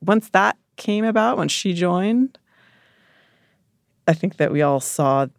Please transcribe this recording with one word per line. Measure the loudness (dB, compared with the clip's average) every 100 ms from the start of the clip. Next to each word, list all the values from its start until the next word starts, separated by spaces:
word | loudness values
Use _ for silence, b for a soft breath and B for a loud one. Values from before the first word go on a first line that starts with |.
once | 0 0 0
that | 0 0 -2 _ -10
came | -4 -2
about, | 0 0 0 0
when | -2
she | -4 -4
joined, | -2 0 0 0 0 0 b b b b b b b b b b b b b _ _ _ _ -2
I |
think | -2 -2 -2
that | -2
we | 0
all | 0 0
saw | -2 -2 2 2 -2